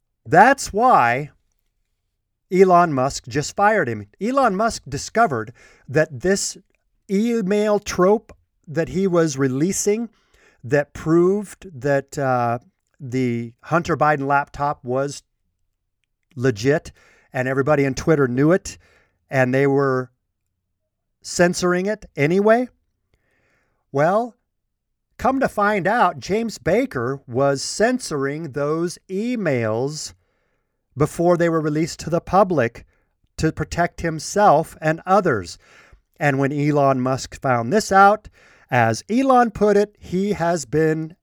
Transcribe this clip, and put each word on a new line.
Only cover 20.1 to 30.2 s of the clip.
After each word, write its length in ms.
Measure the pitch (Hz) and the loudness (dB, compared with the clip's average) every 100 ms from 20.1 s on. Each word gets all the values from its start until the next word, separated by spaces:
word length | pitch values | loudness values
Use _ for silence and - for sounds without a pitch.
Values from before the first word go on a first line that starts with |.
| _ _ _ _ _ _ _ _ _ _ _ | _ _ _ _ _ _ _ _ _ _ _
censoring 640 | - - 175 180 180 180 190 | -14 0 0 2 -2 -2 -2
it 180 | 214 - - | -6 -10 -4
anyway. 520 | 147 185 208 226 254 _ _ _ _ _ _ _ _ _ _ _ _ | 0 2 4 2 0 _ _ _ _ _ _ _ _ _ _ _ _
Well, 440 | 135 156 202 240 - _ _ _ _ _ _ _ _ | 0 2 2 -2 -10 _ _ _ _ _ _ _ _
come 220 | 233 175 | -2 0
to 80 | 208 | -2
find 400 | - 202 214 170 | 0 0 0 0
out, 320 | 240 185 156 | 2 0 0
James 380 | - 208 226 - | -4 -4 -4 -6
Baker 640 | - 196 269 135 117 139 - | 0 0 0 -4 -4 -6 -6
was 360 | 120 139 139 | 0 0 0
censoring 880 | - - 220 254 - 151 135 151 165 | -4 0 0 0 -4 -4 -4 -4 -8
those 480 | 127 143 160 175 - _ | -6 -4 -2 -4 -8 _
emails 1040 | 190 233 247 180 127 113 113 135 151 - - | -6 -4 -2 -2 0 0 -2 -4 -6 -14 -18